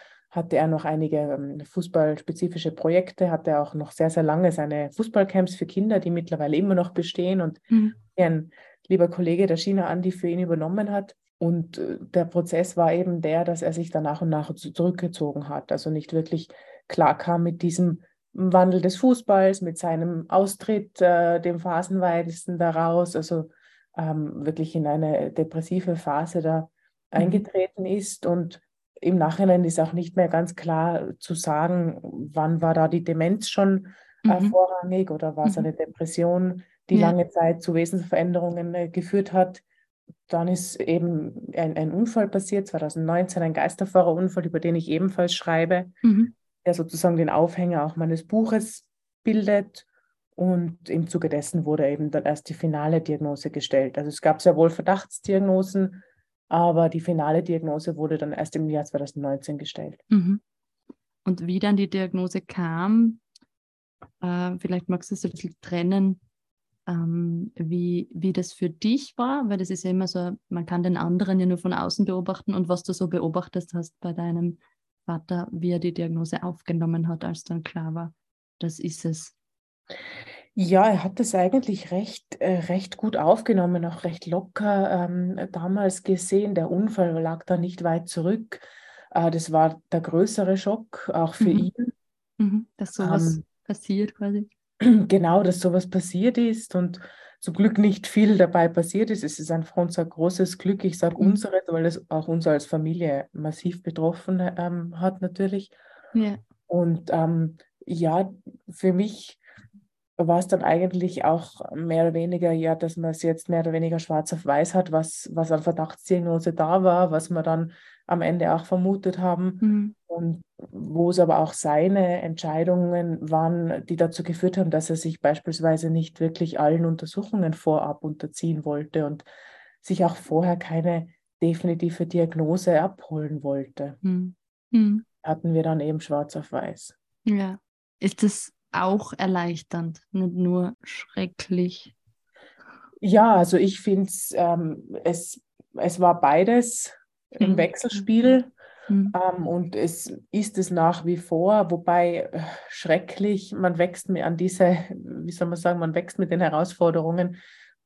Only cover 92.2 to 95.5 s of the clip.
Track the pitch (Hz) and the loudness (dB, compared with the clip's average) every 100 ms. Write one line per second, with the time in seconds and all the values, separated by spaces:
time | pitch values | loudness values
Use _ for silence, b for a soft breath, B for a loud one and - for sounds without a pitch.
92.2 | _ - 202 214 226 - 196 - 185 165 | _ -2 0 0 -2 -8 -8 -4 0 2
93.2 | 165 160 - _ - 202 - 196 208 - | 2 0 -6 _ -10 -8 -4 -2 -2 -4
94.2 | 202 202 208 _ _ - 247 220 - 190 | -4 -4 -6 _ _ 4 8 8 6 4
95.2 | 165 185 185 | 6 4 4